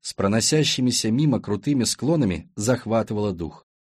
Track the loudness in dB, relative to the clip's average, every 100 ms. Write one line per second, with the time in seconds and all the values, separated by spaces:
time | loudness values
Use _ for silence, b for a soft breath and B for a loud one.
0 | -12 -2 0 2 2 2 2 2 0 0
1 | 0 2 2 0 -2 -4 0 0 0 -2
2 | 0 2 2 -2 -6 -6 -2 -2 0 -2
3 | 0 -2 -2 -4 -8 -12 _ _